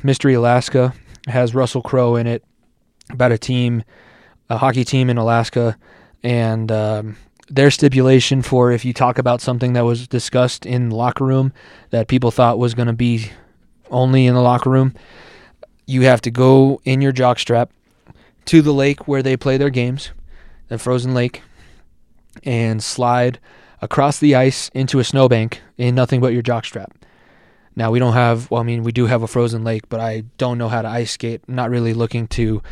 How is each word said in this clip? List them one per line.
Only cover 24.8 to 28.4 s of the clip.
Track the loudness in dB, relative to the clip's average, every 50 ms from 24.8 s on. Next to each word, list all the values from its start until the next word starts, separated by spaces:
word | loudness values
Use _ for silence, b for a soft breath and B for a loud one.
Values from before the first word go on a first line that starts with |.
| -4 0 0 0
a | 0
snowbank | 0 2 4 4 4 4 2 0 -2 -6 -12 -18 _ _
in | -4 -2 0 0
nothing | 0 0 0 2 0
but | 2 2
your | 0 0
jockstrap. | -2 -2 -2 -4 -4 -8 -12 -14 -14 -16 -20 b b b b b b b b b b b b b b b -6
Now, | -4 -2 0
we | 0 2
don't | 2 2 2
have, | 2 2 2 0 -2